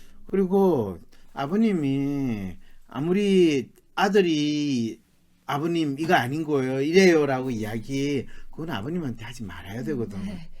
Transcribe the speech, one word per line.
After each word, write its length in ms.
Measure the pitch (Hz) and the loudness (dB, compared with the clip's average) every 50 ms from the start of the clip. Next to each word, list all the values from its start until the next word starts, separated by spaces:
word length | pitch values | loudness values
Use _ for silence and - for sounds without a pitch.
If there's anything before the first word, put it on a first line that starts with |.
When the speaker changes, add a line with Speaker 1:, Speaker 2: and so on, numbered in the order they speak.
| - - - - - | -20 -20 -20 -20 -12
Speaker 1:
그리고 720 | - - 190 196 180 185 196 196 185 170 135 110 98 90 82 - - - - - - - | -4 -2 0 0 2 2 4 4 4 4 2 0 -2 -6 -10 -14 -20 -20 -20 -20 -18 -10
아버님이 1200 | - 135 139 175 214 226 226 202 170 147 135 135 139 139 139 143 143 135 127 117 104 98 92 82 - - - - - - - | -8 -6 -2 0 2 2 2 2 0 0 0 0 0 -2 -2 -2 -2 -2 -2 -4 -4 -6 -8 -10 -12 -16 -20 -20 -20 -20 -12
아무리 840 | - 127 143 170 180 202 208 202 196 185 180 165 147 135 117 - _ _ _ _ - | -8 -6 -2 0 0 2 2 4 6 6 6 6 4 2 -2 -4 _ _ _ _ -4
아들이 1040 | - 180 202 196 214 190 175 160 151 147 151 151 147 147 147 135 120 117 110 - - _ _ _ _ _ _ _ _ _ | 0 0 4 6 6 4 4 4 2 2 0 0 0 0 0 0 0 0 -2 -4 -8 _ _ _ _ _ _ _ _ _
"아버님 500 | - 135 143 147 170 170 170 160 147 139 135 | -6 -4 -2 -2 -2 0 0 0 -2 -2 -4
이거 160 | 160 151 185 | 0 2 2
아닌 300 | 151 120 123 139 160 165 | 2 2 2 -2 -4 -2
거예요, 360 | 147 151 139 127 127 131 135 | 0 0 0 0 0 -2 -2
이래요"라고 720 | 139 151 165 185 196 180 170 156 147 139 135 131 131 131 | 0 4 6 6 8 8 8 6 4 4 0 -2 -2 -2
이야기, 760 | 127 107 107 107 110 117 113 123 139 135 139 143 143 135 - - - - - - | -4 -4 -4 -4 -6 -6 -6 -4 -4 -2 -2 0 -2 -2 -4 -6 -10 -12 -12 -12
그건 200 | - - 156 165 | -12 -10 -10 -8
아버님한테 540 | 151 104 98 139 165 180 165 135 113 - 107 | -8 -6 -6 -6 -6 -6 -4 -6 -8 -8 -10
하지 180 | 110 135 - 117 | -14 -12 -12 -12
말아야 360 | 92 85 82 87 95 101 117 | -12 -12 -12 -14 -12 -10 -10
Speaker 2:
음, 40 | - | -6
Speaker 1:
되거든요. 360 | 214 151 123 117 101 98 95 - | -6 -4 -4 -6 -6 -8 -8 -8
Speaker 2:
네. 240 | 196 202 170 160 - - - | -8 -8 -10 -12 -12 -14 -14